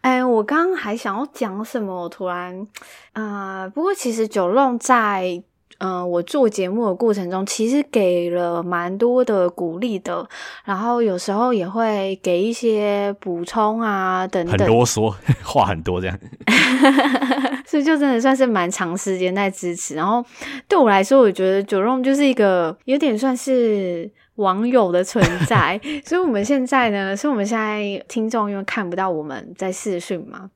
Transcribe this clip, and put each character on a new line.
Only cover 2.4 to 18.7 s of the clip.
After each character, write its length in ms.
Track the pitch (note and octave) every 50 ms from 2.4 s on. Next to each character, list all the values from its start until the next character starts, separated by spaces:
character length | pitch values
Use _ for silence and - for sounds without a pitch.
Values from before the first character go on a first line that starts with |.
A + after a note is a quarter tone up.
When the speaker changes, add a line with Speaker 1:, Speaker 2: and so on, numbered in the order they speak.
| F3+ F3+ F3+ F#3 G#3 G#3 _ - - - - - - _
Speaker 1:
呃， 580 | _ G#3+ A3 G#3 G3+ G3+ G3 F#3+ F#3+ F#3+ F#3+ F#3+ G#3
不 80 | D4
过 120 | D#4+ F#4+ G4
其 180 | - - B3
实 140 | A3+ A3+ A3
九 220 | G#3+ - G#3+ F#3 F3
龙 300 | G3+ C4 C#4 C4 A#3+ A#3
在， 640 | - - B3+ A#3+ A3 G#3 G3+ F#3+ F#3 F#3 F3 F3 - _ _ _ _ _ - _
呃， 260 | F#3+ F#3+ F#3 F3+ F3+
我 180 | F3+ F3 F3
做 260 | E3+ - - D4 B3+ A3
节 200 | G#3 G3 F#3 F3+
目 180 | G3 A#3 A#3
的 80 | G#3 F3+
过 180 | F3+ A#3+ A3+
程 160 | G#3 G3+ F#3 F3
中， 140 | F#3 F#3+ G3
其 240 | G3+ - - A3 A#3
实 140 | C4 D4 C#4+ -
给 400 | - A3+ G3 F3+ F3+ F3 F3 F3
了 320 | F3 F3 F3 E3+ E3+ E3+
蛮 340 | E3+ F3 F3+ E3+ F3 F3 F#3+ G3+
多 260 | A3+ A#3+ B3 B3+ B3
的 240 | A#3+ G#3+ F#3+ F3+ F3+
鼓 280 | F3 - F3+ E3 E3 F3+
励 200 | A3+ B3 G#3 F#3+
的， 300 | - - F3 E3+ E3 - - - - - - - _
然 120 | - G3
后 260 | F#3 A3 A#3 A#3+ A#3+
有 160 | A#3 G#3 F#3 F3+
时 140 | - -
候 200 | G3 G#3 A#3+ B3+
也 160 | B3 G3+ E3+ F#3
会 500 | F#3+ A3+ A3+ A3 G#3+ G3+ G3 F#3+ F#3+ F#3+
给 180 | - F#3+ F3 F3
一 120 | G3 A3+
些 600 | A#3 - - A3+ A3 G#3+ G#3 G#3 G3+ G3+ G3+ G3+ G3+ G3+
补 240 | - G3 F3 E3+ F3
充 360 | - - A#3 G#3+ G#3+ A3 A3+
啊， 460 | A#3 G#3+ G3+ G3 F#3+ F#3 F#3 F#3 F#3
等 180 | F#3+ - F#3 E3+
等。 120 | F3 F3+ F#3
Speaker 2:
很 80 | G3+ A2
啰 180 | A2 A#2 B2
嗦， 260 | A2+ - A2 A2 A2 F#2 - -
<laughs> 160 | - B2+ -
话 240 | - - - C3+ G2+
很 160 | F#2 F#2+ D#2+
多 180 | D#2+ - F2+ F2+
这 60 | F#2
样。 120 | F#2 F#2 G2+ - - - - -
Speaker 1:
<laughs> 1200 | - A3+ C#4 - B3+ B3+ C4 C4+ C4+ C4+ C4+ B3+ C#4+ B3+ C4 C#4 B3+ C4+ C#4+ C4+ B3+ C#4+ C4 -
所 140 | - - D4+
以 20 |
就 140 | C#4 D#4 D#4+
真 120 | C#4+ D4 C#4
的 80 | B3+ A3+
算 160 | A#3+ C4+ C4+
是 100 | C4 C4+
蛮 240 | B3 A3 G3 F3 F3